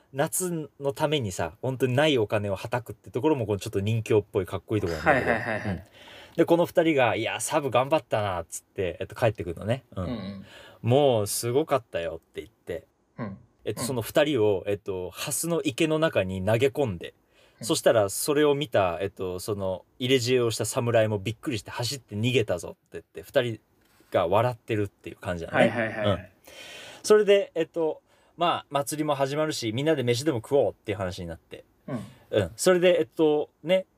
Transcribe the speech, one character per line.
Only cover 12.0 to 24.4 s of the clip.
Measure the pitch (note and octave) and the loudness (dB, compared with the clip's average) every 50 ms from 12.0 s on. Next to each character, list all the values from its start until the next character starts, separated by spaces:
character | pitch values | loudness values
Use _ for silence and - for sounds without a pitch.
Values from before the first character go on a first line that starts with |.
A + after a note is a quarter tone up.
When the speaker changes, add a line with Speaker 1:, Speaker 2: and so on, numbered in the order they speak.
| E2+ D#2+ E2 E2 - _ | -4 -6 -6 -10 -12 _
Speaker 1:
っ | - | -14
て | D#2+ | -14
言 | D#2 | -14
っ | D#2 | -14
て。 | _ _ _ - F2+ - - _ _ _ _ _ _ | _ _ _ -10 -10 -10 -10 _ _ _ _ _ _
Speaker 2:
う | - A#2 | -12 -12
ん。 | G2+ G2 - - _ _ _ - | -12 -12 -14 -18 _ _ _ -8
Speaker 1:
え | A2 | -8
っ | G#2+ | -6
と、 | - | -4
Speaker 2:
う | - | -4
ん。 | |
Speaker 1:
そ | - C3 | -4 -4
の | A#2+ | -4
二 | A2+ - - E3 D3 | -4 0 2 2 4
人 | D3+ D3+ A#2 G#2+ | 4 4 4 4
を、 | G#2 G2+ F2+ - | 4 2 2 0
え | G2+ G2+ | -4 -4
っ | |
と、 | G2+ _ - F#2+ F#2 F#2 F2 | -4 _ -6 -6 -6 -8 -8
蓮 | - - - D3+ C#3 - - | -10 -10 -8 -6 -4 -4 -2
の | E3+ E3+ D#3+ - | -2 -2 -2 -2
池 | D#3 A#2 - E3 | -2 0 0 0
の | D#3 D#3 | 2 2
中 | D#3 D#3+ D#3+ - - F#2 | 2 0 2 2 0 0
に | F#2+ F#2+ F#2+ F#2 | 0 -2 -2 0
投 | G2+ A2+ | 2 2
げ | A#2 C3+ | 4 2
込 | C#3 - D3 C#3 A2+ | 2 2 0 -2 -2
ん | F2+ | -2
で、 | D#2+ C#2+ - - _ _ _ _ _ _ _ _ - | -6 -10 -14 -16 _ _ _ _ _ _ _ _ -8
Speaker 2:
う | - | -4
ん。 | |
Speaker 1:
そ | - D#3+ | -2 -2
し | - | 2
た | - F#3 | 4 4
ら | C3 A2+ G2+ G2+ | 4 4 4 2
そ | - - - - D3 | 0 -4 -2 0 2
れ | D3 D3+ | 4 4
を | D3 C#3+ | 4 4
見 | C#3 - | 2 0
た、 | - - A2 F#2+ F2+ E2 E2 | 0 2 2 2 2 0 -2
え | G2 | -6
っ | G2 | -6
と、 | - - F#2+ F2+ F2+ F#2 | -6 -6 -8 -6 -6 -6
そ | - - G#2 | -6 -6 -6
の | G2+ G2 F#2+ F#2 - - _ _ | -4 -4 -4 -4 -6 -8 _ _
入 | - C3 B2 C3+ | -6 0 2 2
れ | C3 | 2
知 | A2+ B2 B2+ | 2 2 2
恵 | B2 | 2
を | A#2+ A#2 | 2 2
し | A2 | 0
た | - A#2 | -2 -4
侍 | - - C3 A#2+ A#2+ A#2 A2+ A2 | -4 -2 -2 0 2 4 4 4
も | G#2+ G#2+ | 2 0
び | G2+ F#2+ A#2 | -2 -4 -6
っ | A2+ | -8
く | - - D#3+ | -8 -6 -6
り | B2 | -6
し | G2+ - | -6 -8
て、 | - | -8
「走 | - - A#2+ A2+ C#3+ | -8 -6 -6 -6 -6
っ | C3 | -8
て | - - G#2 | -10 -10 -6
逃 | G#2 A2 B2+ B2 | -2 0 2 2
げ | B2+ G#2+ | 2 2
た | - F#2 E2+ | 0 -2 -4
ぞ」 | - - - _ _ | -6 -10 -14 _ _
っ | _ | _
て | - E2+ | -16 -16
言 | |
っ | - | -16
て、 | _ - - - | _ -18 -18 -10
二 | - - C#3+ | -2 0 0
人 | A#2+ A#2+ A2 - _ _ _ _ _ _ _ _ _ _ | 0 0 -2 -8 _ _ _ _ _ _ _ _ _ _
が | - G#2 F2+ | 0 0 2
笑 | E2+ F#2+ G#2+ | 4 4 4